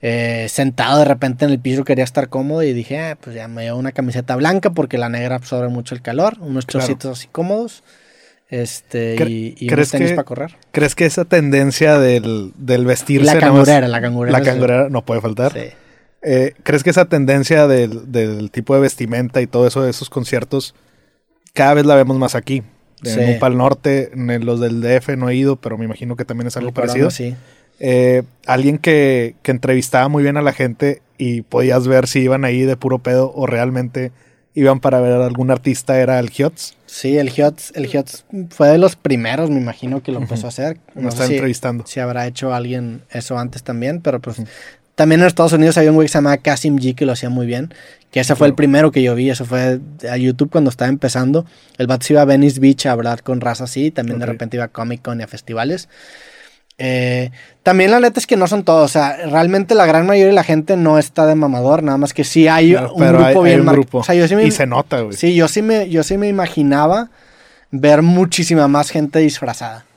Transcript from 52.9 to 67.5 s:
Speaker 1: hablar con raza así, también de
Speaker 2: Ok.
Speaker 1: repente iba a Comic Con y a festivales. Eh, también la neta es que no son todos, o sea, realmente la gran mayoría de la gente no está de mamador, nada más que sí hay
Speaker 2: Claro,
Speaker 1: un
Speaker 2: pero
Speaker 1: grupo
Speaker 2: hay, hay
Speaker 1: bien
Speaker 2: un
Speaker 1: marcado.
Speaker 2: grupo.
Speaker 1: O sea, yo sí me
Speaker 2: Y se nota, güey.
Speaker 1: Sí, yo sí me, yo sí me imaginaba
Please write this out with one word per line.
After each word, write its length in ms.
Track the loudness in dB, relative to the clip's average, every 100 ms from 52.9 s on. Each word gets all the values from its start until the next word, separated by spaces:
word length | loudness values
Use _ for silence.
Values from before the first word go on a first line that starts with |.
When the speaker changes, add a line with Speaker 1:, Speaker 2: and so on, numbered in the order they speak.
Speaker 1:
hablar 320 | -2 -2 -6
con 160 | -6 -6
raza 240 | -4 -6
así, 260 | -10 -6 -6
también 300 | -4 -8 -6
de 60 | -8
Speaker 2:
Ok. 40 |
Speaker 1:
repente 260 | -8 -8 -8
iba 80 | -8
a 20 |
Comic 340 | -8 -10 -10
Con 160 | -10 -10
y 60 |
a 20 | -10
festivales. 640 | -16 -12 -6 -4 -6 -10 _ -20 -20 -20 -20 -20 _ _ _
Eh, 540 | -4 -2 -2 -4 -6 -12 -20 _
también 300 | 2 4 4
la 80 | 4
neta 180 | 4 0
es 80 | -2
que 100 | 0
no 120 | 2
son 160 | 0
todos, 200 | 2 4
o 40 | 4
sea, 280 | 2 0 -2 -2
realmente 500 | 0 2 0 2 4
la 100 | 4
gran 200 | 4 4
mayoría 200 | 4 6
de 60 |
la 100 | 4
gente 340 | 2 0 0 0
no 220 | 4 4
está 260 | 2 2
de 120 | 2 4
mamador, 480 | 0 0 2 2
nada 140 | 2 -2
más 140 | -2
que 120 | -2
sí 240 | -2 4 4
hay 240 | 6 6
Speaker 2:
Claro, 220 | 4 2
Speaker 1:
un 40 | 2
Speaker 2:
pero 140 | 4 6
Speaker 1:
grupo 80 | 6
Speaker 2:
hay, 80 | 6
hay 60 |
Speaker 1:
bien 160 | 6 6
Speaker 2:
un 60 | 6
Speaker 1:
marcado. 160 | 4
Speaker 2:
grupo. 160 | 2 -2
Speaker 1:
O 40 |
sea, 100 | 0 2
yo 100 | 4
sí 80 |
me 80 | 4
Speaker 2:
Y 60 | 2
se 160 | 2 0
nota, 340 | 0 -2 -4
güey. 140 | -4 -2
Speaker 1:
Sí, 200 | 0 2
yo 100 | 2
sí 160 | 0
me, 260 | 0 0 0
yo 140 | -2
sí 160 | -2 -2
me 80 | -2
imaginaba 840 | -2 -2 0 2 2 2 0 -2 _ _ _ _